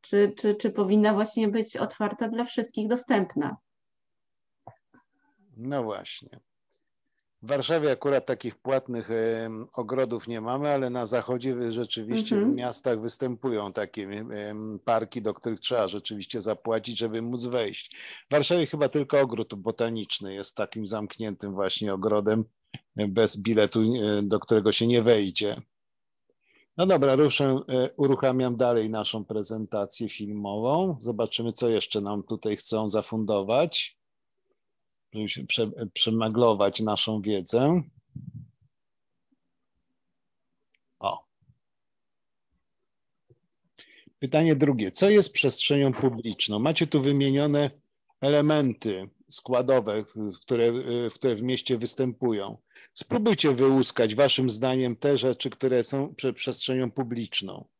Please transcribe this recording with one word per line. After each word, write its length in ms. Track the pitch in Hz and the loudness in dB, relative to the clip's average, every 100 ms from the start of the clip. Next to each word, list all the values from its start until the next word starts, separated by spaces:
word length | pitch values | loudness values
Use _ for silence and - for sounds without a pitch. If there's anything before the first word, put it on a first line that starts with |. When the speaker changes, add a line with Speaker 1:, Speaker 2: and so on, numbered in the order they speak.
Speaker 1:
czy, 320 | - 202 202 208 | 0 2 2 2
czy, 180 | 214 208 | 0 0
czy 160 | 220 | 0
powinna 420 | 214 190 208 214 | 0 2 6 6
właśnie 340 | 202 214 - 214 | 4 0 0 0
być 300 | 220 220 - | 0 -4 -4
otwarta 500 | 214 - 208 202 220 | -6 -4 -6 -4 -6
dla 160 | 226 | -4
wszystkich, 440 | 247 - 226 - 214 | -4 -4 -6 -6 -2
dostępna? 720 | 247 - 226 180 - 147 202 _ _ _ _ _ _ _ _ _ _ - _ _ _ _ _ _ _ _ 113 | -2 0 0 0 -2 -6 -6 _ _ _ _ _ _ _ _ _ _ -20 _ _ _ _ _ _ _ _ -14
Speaker 2:
No 240 | 123 139 | -6 -4
właśnie. 560 | 113 101 - - - - _ _ _ _ _ _ _ _ _ _ | -4 -6 -10 -14 -16 -20 _ _ _ _ _ _ _ _ _ _
W 60 | 110 | -4
Warszawie 440 | 139 131 165 147 | -2 0 0 2
akurat 340 | 123 143 135 - | 0 0 0 0
takich 300 | 123 120 - | -6 -6 -10
płatnych, 540 | - 131 131 120 107 | -2 -2 -2 -8 -4
em, 560 | 113 113 113 113 110 113 | -2 0 -2 -6 -10 -12
ogrodów 540 | - 113 127 127 117 113 | -10 -4 -2 -2 -4 -6
nie 140 | 113 | -8
mamy, 280 | 110 131 147 | -4 -4 0
ale 160 | 143 127 | 0 -2
na 160 | 123 113 | -4 -2
zachodzie 500 | 120 113 123 127 123 | -2 -2 -4 -4 -4
wy-, 160 | 120 | -4
rzeczywiście 640 | 113 123 - 110 220 220 214 | -4 -4 -6 -4 -4 0 2
w 40 | |
Speaker 1:
Mhm. 160 | 220 285 | 2 0
Speaker 2:
miastach 460 | 123 - 131 113 | -4 -4 -2 -2
występują 720 | 113 - 131 120 135 110 101 | -2 -4 -4 -4 -4 -4 -4
takie, 300 | 92 98 - | -6 -6 -8
em, 760 | 98 104 113 104 104 107 110 101 - | -10 -10 -10 -10 -10 -10 -10 -8 -2
parki, 360 | 113 110 123 | 0 -2 -6
do 120 | 107 | -6
których 260 | 101 120 107 | -6 -6 -6
trzeba 280 | - 123 98 | -2 0 -2
rzeczywiście 540 | 101 - 107 95 120 | -4 -10 -10 -8 -6
zapłacić, 560 | 101 104 - 113 104 107 | -4 -6 -2 -4 -4 -6
żeby 240 | 113 110 | -4 -4
móc 240 | 117 123 123 | -6 -6 -4
wejść. 500 | 123 107 - - - - - _ | -4 -4 -8 -16 -18 -18 -20 _
W 20 | |
Warszawie 340 | 147 139 175 156 | 0 2 0 0
chyba 220 | 151 143 | 0 0
tylko 300 | 151 135 143 | 0 2 2
ogród 340 | 135 110 110 101 | 2 0 -6 -6
botaniczny 800 | 98 110 117 113 101 - 98 | -6 -2 -2 -2 -6 -6 -6
jest 220 | 98 98 - | -8 -8 -6
takim 320 | 104 113 101 | -6 -6 -6
zamkniętym 680 | 107 104 - 110 95 101 | -6 -8 -8 -8 -6 -8
właśnie 400 | 95 95 - 104 | -2 -2 -2 -4
ogrodem, 520 | 98 104 107 104 110 110 _ _ - _ - | -2 0 2 2 0 -2 _ _ -20 _ -4
e, 100 | 104 | -2
bez 300 | 98 110 104 | 2 2 2
biletu, 440 | 101 110 104 113 | 0 2 4 4
e, 400 | 110 123 107 104 | 2 2 0 0
do 160 | 104 104 | 0 -2
którego 320 | - 110 104 | 2 4 4
się 160 | 98 117 | 2 4
nie 140 | 120 | 4
wejdzie. 600 | 113 113 98 - 104 - - _ _ _ _ - _ _ _ _ _ - | 6 4 4 -2 -4 -4 -14 _ _ _ _ -20 _ _ _ _ _ 0
No 80 | 185 | 4
dobra, 300 | 175 139 135 | 6 6 6
ruszę, 440 | 147 - 135 131 - | 4 4 2 2 0
e, 200 | 131 127 - | 0 0 0
uruchamiam 640 | 139 131 135 127 127 120 | 2 4 2 2 0 2
dalej 320 | 123 120 110 | 2 2 0
naszą 360 | 110 104 113 101 | -2 -4 -6 -6
prezentację 840 | 107 101 110 107 107 101 - 110 | -6 -6 -8 -6 -4 -4 -6 -8
filmową. 880 | - 104 104 101 104 117 156 190 139 | -8 -8 -8 -6 -4 0 0 0 -4
Zobaczymy, 540 | 113 107 113 - 117 | -6 -2 -2 -2 -4
co 160 | - 120 | 0 0
jeszcze 320 | 110 - 107 | 0 0 -4
nam 220 | 101 104 | -4 -6
tutaj 340 | 92 113 110 104 | -6 -6 -4 -4
chcą 320 | - 113 107 | -2 -2 0
zafundować. 1080 | 104 - 110 104 104 98 123 160 - - _ _ _ _ _ _ _ _ _ _ _ _ | -2 -2 -4 0 0 2 0 0 -2 -6 _ _ _ _ _ _ _ _ _ _ _ _
Żeby 160 | 110 104 | -8 -8
się 160 | - 65 | -8 -6
prze-, 240 | - 110 104 110 | -2 -2 -4 -10
przemaglować 840 | - 120 113 110 110 120 104 101 - | -2 0 0 0 4 4 4 2 2
naszą 420 | 110 104 - 110 | -2 0 -2 -2
wiedzę. 600 | 101 101 87 117 139 180 143 _ _ - - - - _ _ _ _ _ _ _ _ _ _ _ _ _ _ _ _ _ _ _ _ _ _ _ _ _ | -2 -2 0 2 4 2 -2 _ _ -18 -16 -18 -20 _ _ _ _ _ _ _ _ _ _ _ _ _ _ _ _ _ _ _ _ _ _ _ _ _
O. 240 | 101 - _ _ _ _ _ _ _ _ _ _ _ _ _ _ _ _ _ _ _ _ _ _ _ _ _ _ - - - _ | -4 -4 _ _ _ _ _ _ _ _ _ _ _ _ _ _ _ _ _ _ _ _ _ _ _ _ _ _ -20 -20 -20 _
Pytanie 360 | 135 151 165 143 | 0 4 6 6
drugie. 360 | 147 127 98 | 4 4 0
Co 180 | - 196 | 2 6
jest 240 | 208 190 | 6 4
przestrzenią 600 | - 139 - - 143 139 | 2 2 2 2 4 2
publiczną? 640 | - 135 113 117 98 - 104 | 4 2 0 -8 -4 -2 0
Macie 280 | 135 160 160 | 0 2 2
tu 140 | 151 | 2
wymienione 720 | 135 143 139 139 147 147 143 143 _ _ _ _ | 4 2 4 2 2 2 0 -4 _ _ _ _
elementy 880 | 139 147 147 151 135 - 113 92 98 _ _ | 2 4 4 4 2 0 -4 -4 -6 _ _
składowe, 760 | - - 123 123 131 107 107 104 110 | -6 0 0 4 2 2 -4 -4 -8
w-, 240 | 104 92 | -8 -8
które, 300 | - 120 117 120 127 120 117 | -2 2 2 2 -4 -2 -4
w 40 | |
które 220 | - 135 110 | -2 -2 0
w 60 | |
mieście 360 | 123 127 - 123 | -2 -2 0 -2
występują. 800 | 113 - 131 113 123 107 98 113 _ - - | -2 -2 -2 0 0 0 -4 -10 _ -20 -18
Spróbujcie 580 | - - 240 214 196 156 127 | -14 -4 0 2 4 2 4
wyłuskać 600 | 135 135 123 - 113 107 | 6 6 4 2 0 4
waszym 340 | 139 - 131 | 4 4 0
zdaniem 460 | 110 131 131 127 113 | 0 0 0 -2 0
te 220 | 147 139 | 0 2
rzeczy, 320 | 127 117 135 | 2 -2 -6
które 340 | - 135 127 | -2 0 2
są 320 | 113 139 143 - | 0 -2 -4 -4
prze-, 180 | 135 | -6
przestrzenią 580 | - - 117 - 127 123 | -4 -6 -4 -2 -2 -2
publiczną. 760 | - 120 117 110 - 98 95 - | -4 -4 -6 -6 -6 -8 -12 -18